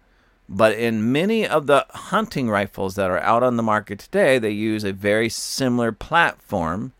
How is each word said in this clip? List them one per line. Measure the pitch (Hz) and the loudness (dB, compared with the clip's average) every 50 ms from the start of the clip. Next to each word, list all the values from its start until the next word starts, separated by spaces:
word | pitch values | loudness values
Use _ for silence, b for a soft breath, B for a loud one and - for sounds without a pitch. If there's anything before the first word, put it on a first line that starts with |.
| _ _ _ _ _ _ _ _ _ - | _ _ _ _ _ _ _ _ _ -8
But | - 98 113 110 107 110 | 0 4 4 4 4 4
in | 117 117 113 110 107 117 | 0 0 0 0 0 0
many | 131 147 175 208 226 226 208 110 | 0 0 0 0 0 0 0 0
of | 110 156 147 | 0 0 2
the | 131 143 135 - - | 4 2 2 2 0
hunting | - - - - - 208 220 - - 156 131 113 | -8 -18 -8 -2 -2 -2 -2 -2 -4 -4 -2 0
rifles | 104 101 101 95 - - 101 95 92 | 0 0 -2 -2 -4 -6 -6 -4 -2
that | 98 98 92 | -2 -2 0
are | 90 85 | 0 0
out | - 98 113 120 | 2 2 2 2
on | 123 127 120 117 | 2 2 0 0
the | 113 | 0
market | 110 107 107 98 - 101 98 | 0 0 0 -2 -4 -10 -14
today, | - - - 196 202 147 131 131 | -10 -4 -2 2 4 4 4 2
they | 110 107 | 2 0
use | 107 104 110 113 110 107 104 | -2 -2 -2 -2 -2 -2 -4
a | 98 98 | -6 -6
very | 95 98 104 104 110 113 113 | -2 0 0 2 2 0 -2
similar | - - - - - - 135 127 120 123 120 113 | -4 -6 -8 -8 -6 -2 -2 0 0 0 0 -2
platform | 110 - - - 151 170 165 143 - - _ - 107 98 85 80 82 101 123 131 - _ | -4 -6 -6 -2 0 2 2 2 0 -6 _ -6 -4 -2 -2 -2 -4 -4 -8 -10 -14 _